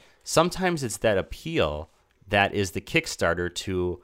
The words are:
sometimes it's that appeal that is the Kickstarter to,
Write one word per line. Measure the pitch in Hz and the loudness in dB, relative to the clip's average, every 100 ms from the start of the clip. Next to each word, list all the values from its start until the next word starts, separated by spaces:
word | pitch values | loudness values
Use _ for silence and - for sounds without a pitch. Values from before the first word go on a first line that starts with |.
| - _ | -18 _
sometimes | - - 170 170 185 170 | 0 2 2 2 -2 0
it's | 127 - | -4 0
that | 113 98 | 2 2
appeal | - - 160 160 80 73 78 _ _ _ - | 0 -8 -4 0 0 -2 -10 _ _ _ 0
that | 104 98 | 2 4
is | 101 95 | 2 -2
the | 98 | -4
Kickstarter | - 165 160 - 90 85 87 | -2 -2 -2 0 0 2 -2
to, | - - 92 90 82 | -4 -4 -2 -2 -4